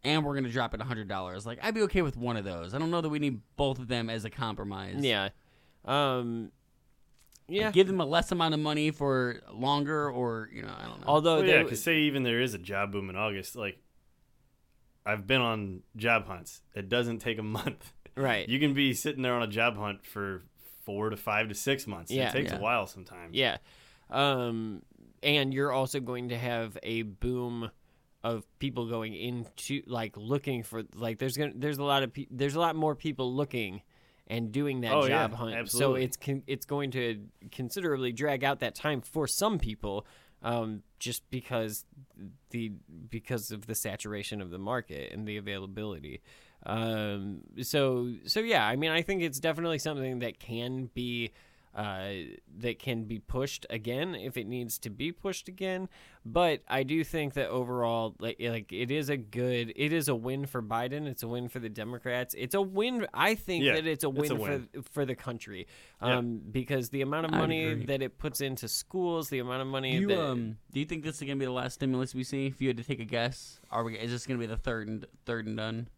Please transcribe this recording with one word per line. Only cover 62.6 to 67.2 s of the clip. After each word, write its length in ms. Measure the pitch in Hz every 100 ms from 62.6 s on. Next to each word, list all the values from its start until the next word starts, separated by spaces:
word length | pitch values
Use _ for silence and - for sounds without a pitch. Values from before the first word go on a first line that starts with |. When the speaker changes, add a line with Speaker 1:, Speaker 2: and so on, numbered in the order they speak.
Speaker 2:
win. 440 | 196 190 226 247 214
I 200 | - 170
think 300 | 220 - 180
Speaker 3:
Yeah, 100 | 143 160
Speaker 2:
that 100 | 160
it's 180 | 151
a 60 | 156
Speaker 3:
it's 200 | 135 147
a 40 |
Speaker 2:
win 40 | 123
Speaker 3:
win. 300 | 139 143 120
Speaker 2:
for, 80 | -
for 220 | 131 - 139
the 100 | 127
country, 500 | - 117 - 95 90 - - -
Speaker 3:
Yeah. 180 | 117 127
Speaker 2:
um, 240 | 120 113 76
because 420 | 110 123 139 120
the 100 | 139
amount 260 | 135 151